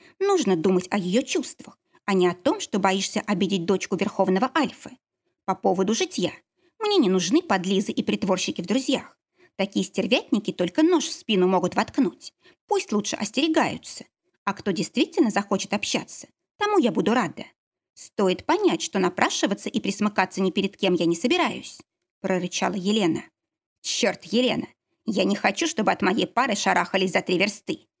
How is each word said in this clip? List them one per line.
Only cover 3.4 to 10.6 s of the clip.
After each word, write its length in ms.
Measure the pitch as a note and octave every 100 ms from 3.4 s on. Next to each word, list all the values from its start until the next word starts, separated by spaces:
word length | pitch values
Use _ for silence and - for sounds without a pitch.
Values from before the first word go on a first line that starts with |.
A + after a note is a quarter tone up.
| G3+ G3 E3
дочку 300 | F#3+ - G3
Верховного 560 | G3 - F#3+ F#3 B3+ E4
Альфы. 360 | C4 - - - _ _ _ _ -
По 100 | F#3+
поводу 380 | G3 F#3 F#3+
житья. 380 | A3 F#4 - F3 - _ _ _ _
Мне 180 | G#4+ G4+
не 120 | G3+
нужны 320 | F#3 E3+ D4
подлизы 500 | - F#3+ F3+ G3 G#3+
и 120 | -
притворщики 580 | - - F#3+ F3+ - -
в 40 | F3
друзьях. 520 | A#3 C4 C4 - _ _ _ _ -
Такие 300 | G3 G#3 F#3
стервятники 640 | - F#3 B3 - G#3+ -
только 320 | -